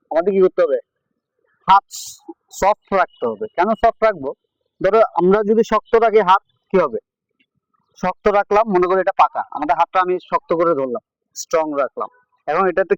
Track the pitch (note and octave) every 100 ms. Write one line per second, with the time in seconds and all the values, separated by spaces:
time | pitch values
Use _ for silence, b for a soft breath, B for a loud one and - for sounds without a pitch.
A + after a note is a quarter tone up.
0 | _ D#3 F3+ G3 F#3 - E3 B2+ - _
1 | _ _ _ _ _ _ - G3 _ -
2 | - - - - _ - F#3+ G#3+ _ G3
3 | E3 _ B2 G2+ G#2+ - G3 A3 A3+ -
4 | A3 F#3 C3+ - _ _ _ _ F#3 G3
5 | G3 E3 F3 G#3 G#3 A3 G#3+ G#3+ - A3+
6 | A3+ G#3+ F3+ G3 _ _ _ F#3+ D3+ A2
7 | _ _ _ _ _ _ _ _ _ _
8 | F3+ - G#3+ G3+ G3 G#3 A3+ F3+ F3+ F#3+
9 | F3+ - D3+ A#2+ G2+ C#3 D3+ E3 E3+ F#3
10 | F3+ F3+ - E3+ - E3+ E3+ C#3+ C3 A2+
11 | _ _ _ - - E3 D#3 C#3+ B2+ -
12 | G#2+ _ _ _ - D#3+ F#3+ F3 F#3+